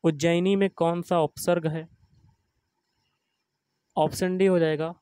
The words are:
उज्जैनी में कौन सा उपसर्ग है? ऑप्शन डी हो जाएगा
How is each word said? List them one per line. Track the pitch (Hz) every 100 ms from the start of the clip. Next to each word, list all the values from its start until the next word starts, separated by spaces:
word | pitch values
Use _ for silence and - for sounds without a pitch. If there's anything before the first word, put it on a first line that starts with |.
उज्जैनी | 170 151 165 170 185 196
में | 196
कौन | - 170 175
सा | 170 175
उपसर्ग | 151 - - 175 156
है? | 160 160 _ _ _ _ _ _ _ _ _ _ _ _ _ _ _ _ _ _ _ _ -
ऑप्शन | 156 - 185 185
डी | 196
हो | 180
जाएगा | 160 151 160 175